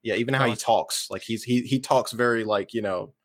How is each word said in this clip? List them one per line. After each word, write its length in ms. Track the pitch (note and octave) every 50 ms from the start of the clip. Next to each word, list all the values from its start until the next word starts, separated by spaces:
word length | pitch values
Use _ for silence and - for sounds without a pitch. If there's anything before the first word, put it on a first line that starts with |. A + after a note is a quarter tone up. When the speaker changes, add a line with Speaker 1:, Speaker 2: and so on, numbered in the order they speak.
Speaker 1:
Yeah, 120 | _ A2+ G2+
even 200 | G#2 A#2+ A#2+ C3+
how 100 | C3+ C3+
Speaker 2:
Go 20 |
Speaker 1:
he 80 | A#2+ G#2+
Speaker 2:
on. 20 |
Speaker 1:
talks, 520 | - - - A2+ F#2+ D#2 - - - - -
like, 120 | - F#2+
he's, 200 | - - A2+ G#2+
he, 200 | - B2 B2 B2
he 180 | A#2+ A#2 C3 C3
talks 320 | B2+ - C#3 C3 - -
very, 320 | - A2+ B2 A#2+ A#2 A2+ A2
like, 280 | G#2+ G#2+ G2+ G2 - -
you 60 | A2+
know 320 | G#2 G2+ F#2 F2+ G2+ A2 _ _